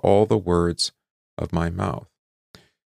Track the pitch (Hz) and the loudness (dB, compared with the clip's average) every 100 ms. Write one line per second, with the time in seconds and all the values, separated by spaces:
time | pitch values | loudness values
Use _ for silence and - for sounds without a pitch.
0 | 92 98 107 110 90 87 85 82 - - | 2 4 4 2 0 0 0 -2 -6 -8
1 | _ _ _ - 85 85 85 90 98 - | _ _ _ -10 -6 -2 -4 -4 -6 -6
2 | - _ _ _ _ - _ _ _ | -12 _ _ _ _ -20 _ _ _